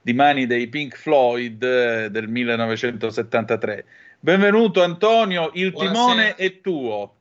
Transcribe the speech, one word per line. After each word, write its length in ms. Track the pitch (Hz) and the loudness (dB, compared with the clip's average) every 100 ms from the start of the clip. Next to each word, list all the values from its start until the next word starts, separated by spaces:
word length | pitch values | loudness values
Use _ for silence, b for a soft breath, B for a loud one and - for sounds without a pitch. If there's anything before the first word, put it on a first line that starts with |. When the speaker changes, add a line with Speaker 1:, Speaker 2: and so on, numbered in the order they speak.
Speaker 1:
di 120 | - | -2
mani 340 | 120 143 143 127 | 2 2 2 0
dei 220 | 120 120 | -2 -2
Pink 280 | 139 147 - | -8 -10 -10
Floyd, 640 | - 147 123 120 120 110 | 0 4 4 0 -6 -4
eh, 480 | 127 127 120 113 110 | -2 0 0 0 -4
del 180 | 104 110 | -6 -6
millenovecentosettantatré. 1600 | 117 120 117 113 110 123 120 113 107 113 117 110 113 107 101 - b b b | -4 -2 -2 -2 -2 -4 -4 -6 -6 -2 -2 0 -2 -4 -8 -12 b b b
Benvenuto 640 | - 190 202 214 226 180 | 0 4 4 4 4 4
Antonio, 680 | 175 170 208 226 214 180 160 | 0 2 2 4 2 -2 -4
il 180 | 175 185 | -4 -6
Speaker 2:
Buonasera. 320 | - 190 220 | -2 -2 2
Speaker 1:
timone 300 | 247 226 214 - | 2 2 0 -2
è 240 | 190 185 | -6 -4
tuo. 540 | - 165 123 104 101 _ | -6 -4 -4 -6 -8 _